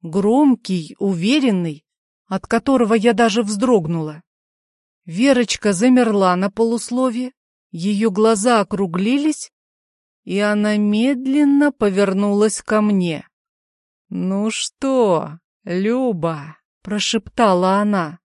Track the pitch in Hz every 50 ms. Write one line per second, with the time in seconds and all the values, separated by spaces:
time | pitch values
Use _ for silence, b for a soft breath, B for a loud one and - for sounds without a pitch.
0 | - 170 156 196 196 208 233 269 302 277 247 - _ - 185 180 156 151 - _
1 | 196 196 190 165 165 214 269 311 262 247 202 180 175 165 147 147 _ _ _ _
2 | _ _ _ _ _ _ 190 190 - _ 233 226 - - 269 254 240 202 226 226
3 | 190 240 226 190 233 226 196 226 233 202 214 196 233 254 247 202 160 156 170 165
4 | 156 151 151 156 _ _ _ _ _ _ _ _ _ _ _ _ _ _ _ _
5 | _ 180 160 180 247 285 269 247 240 - - - - 208 202 170 220 254 254 254
6 | 240 220 208 202 196 185 180 180 190 202 196 - 226 226 233 233 - - 240 247
7 | 262 254 220 240 254 254 _ _ _ _ _ _ _ _ - 165 165 202 214 196
8 | 220 226 185 202 220 226 226 202 196 247 240 214 196 _ - 170 202 180 165 180
9 | 196 226 254 277 285 311 294 - - - _ _ _ _ _ _ _ _ _ _
10 | _ _ _ _ _ - 180 202 208 208 208 208 208 214 208 208 208 208 208 214
11 | 233 269 285 247 262 262 269 294 294 285 277 277 294 294 277 _ 226 202 185 190
12 | 202 196 190 196 202 208 202 202 208 220 - - - - 214 214 214 208 208 190
13 | 180 170 156 139 - _ _ _ _ _ _ _ _ _ _ _ _ _ _ _
14 | _ _ 185 180 175 185 190 196 208 220 214 - - - _ _ - 269 269 254
15 | 233 202 175 156 135 127 151 165 _ _ _ _ _ - 175 185 196 214 240 254
16 | 262 247 214 165 151 165 165 151 143 156 156 _ _ _ _ _ _ - 202 208
17 | 190 - - 226 _ - _ - 240 208 185 180 180 185 190 202 208 208 202 190
18 | 170 151 160 -